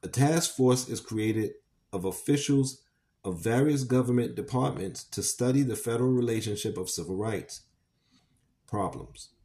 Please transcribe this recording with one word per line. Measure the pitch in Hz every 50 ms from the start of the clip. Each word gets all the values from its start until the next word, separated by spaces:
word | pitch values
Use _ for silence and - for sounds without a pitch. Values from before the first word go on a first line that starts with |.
| -
A |
task | 90 - 120 135 147 165 165 165 - -
force | - 127 127 127 123 -
is | - 113 104
created | - - 110 107 107 110 110 110 107 - - - _ _ _ _ _ _
of | - 95 87
officials | 95 92 - - - 147 143 143 - 143 139 135 131 - - _ _ _ _ _ _ _ _ _
of | 98 90 85
various | 85 113 113 123 139 151 147 135 131
government | 120 127 127 123 120 123 123 117 - -
departments | - 101 - - 127 135 139 - - 92 95 - - -
to | _ - - 101
study | - - - 120 123 131 139 139
the | 123 107
federal | - - 117 117 117 127 127
relationship | 127 123 120 117 113 110 107 110 104 104 - 110 92
of | 90 92 -
civil | - - 82 82 92
rights | 95 107 - - 90 - - - - _ _ _ _ _ _ _ _ _ _ _ _ _ _ _ _ _ _ _ _ _
problems | _ - 104 98 87 - - - - - - - - _ _ _